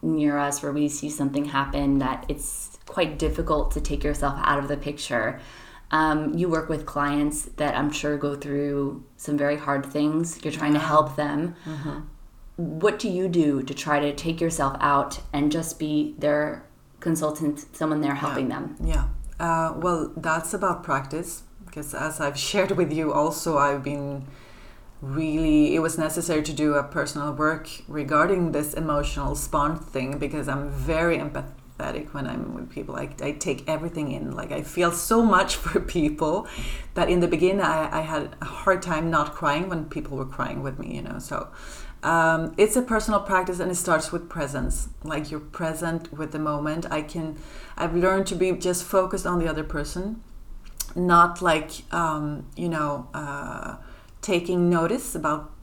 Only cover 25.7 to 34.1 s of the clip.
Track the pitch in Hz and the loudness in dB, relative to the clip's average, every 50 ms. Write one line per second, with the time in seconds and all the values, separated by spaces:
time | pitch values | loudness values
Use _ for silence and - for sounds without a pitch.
25.7 | 147 165 160 170 165 - 156 156 160 170 165 - 165 156 151 151 156 147 151 151 | 6 4 2 2 0 0 -2 -2 0 -2 -2 2 2 0 0 0 -2 2 2 4
26.7 | 147 143 139 139 - 165 139 135 - 147 143 147 139 135 151 156 160 156 - - | 4 4 2 0 -2 -2 -2 -2 -2 -4 -4 -4 -2 0 2 0 0 0 -6 -12
27.7 | - - - - 147 151 147 139 156 147 156 180 202 180 175 165 139 143 151 147 | -14 -14 -12 -8 -6 -4 -2 2 4 4 6 6 4 4 2 2 2 0 0 0
28.7 | - - 160 156 147 147 139 - - - 143 135 139 135 - - - 151 143 151 | -2 -2 0 0 2 2 0 0 -2 -2 -2 -2 -2 -4 -4 -2 0 2 2 2
29.7 | 160 160 - - - 135 127 131 139 143 143 139 135 151 131 139 135 143 143 147 | 0 -2 -6 -4 -4 -4 -2 -2 -2 -2 -4 -4 -2 -4 -2 -2 -2 -2 -2 -4
30.7 | 143 143 - - 165 156 165 170 165 143 147 147 135 135 131 - - - - - | -4 -4 -2 0 2 2 4 2 2 2 0 -4 -6 -8 -10 -10 -12 -16 -20 -20
31.7 | - - - 67 - - - - - - - - - - - - - - - - | -12 -8 -8 -6 -6 -6 -8 -8 -8 -6 -6 -4 -4 -6 -6 -6 -6 -8 -10 -10
32.7 | - 143 - - - - 131 135 - - 139 143 147 - - 175 135 127 - - | -10 -10 -10 -8 -6 -6 -6 -8 -8 -6 -6 -6 -4 -4 -2 -2 -2 -2 -2 -4
33.7 | 156 151 156 170 - 165 151 143 | -4 -2 -2 -4 -4 -4 -4 -4